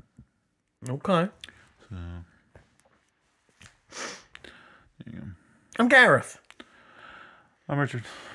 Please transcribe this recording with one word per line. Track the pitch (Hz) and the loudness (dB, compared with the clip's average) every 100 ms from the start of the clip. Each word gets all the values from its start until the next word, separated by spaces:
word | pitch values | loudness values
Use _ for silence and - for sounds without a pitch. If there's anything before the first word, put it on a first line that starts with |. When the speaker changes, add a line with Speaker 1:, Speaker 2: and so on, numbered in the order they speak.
| - - - _ _ _ _ - 113 | -20 -20 -20 _ _ _ _ -14 -10
Speaker 1:
Okay. | 139 - 175 190 - - - - _ - | -8 -2 0 0 -6 -20 -20 -20 _ -16
Speaker 2:
So, | 92 87 87 85 _ _ - _ _ _ _ _ _ _ _ _ _ - _ _ - - - - - - - - - _ - | -12 -12 -14 -16 _ _ -20 _ _ _ _ _ _ _ _ _ _ -20 _ _ -14 -14 -14 -20 -20 -20 -20 -20 -20 _ -20
there | - | -18
you | 90 | -16
go. | 101 92 _ _ _ - | -16 -18 _ _ _ 0
Speaker 1:
I'm | 240 | 6
Gareth. | 269 233 135 - - - - - - - - - - - - _ _ - | 8 8 6 2 -16 -20 -20 -20 -20 -20 -20 -20 -20 -20 -20 _ _ -6
Speaker 2:
I'm | 143 | -4
Richard. | 135 123 - - - | -2 -6 -12 -18 -20